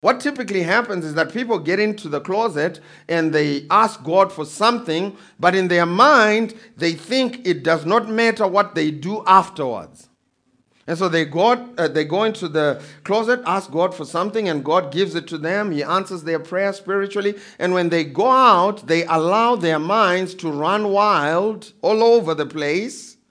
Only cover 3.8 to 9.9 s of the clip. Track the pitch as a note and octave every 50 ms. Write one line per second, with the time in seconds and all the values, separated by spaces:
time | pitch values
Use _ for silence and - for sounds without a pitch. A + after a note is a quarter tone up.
3.8 | A3+ G#3+ - - C3 D3+ E3 F#3+ G3 F#3 - D#3 D3+ D3 - - G3+ A3+ A#3+ A#3
4.8 | A#3+ - D#3 E3 F#3 G3+ G3 - - - _ _ - F3 F3+ F#3+ F#3 F3+ F3 E3+
5.8 | E3+ E3+ F3 F#3+ A#3+ D4 D4+ B3+ A3 G#3+ G#3+ A3 A3+ A3 A3 - - - _ -
6.8 | F3 E3+ E3 D#3 - - B3+ C4 C4 A#3+ B3 - - F3+ E3+ D3 B2+ D#3+ E3 D#3+
7.8 | D3 D#3+ G3 A#3 G#3+ A3 A3 A3 A#3 A3+ A3 A3+ G#3+ F#3+ F3 G3+ G3+ E3+ - E3
8.8 | D#3 D3+ D3+ C#3 C3 F3 G#3 G#3+ G#3 F3+ F#3+ F#3+ F3+ - - - D3 B2+ A#2 G2
9.8 | D#2+ D2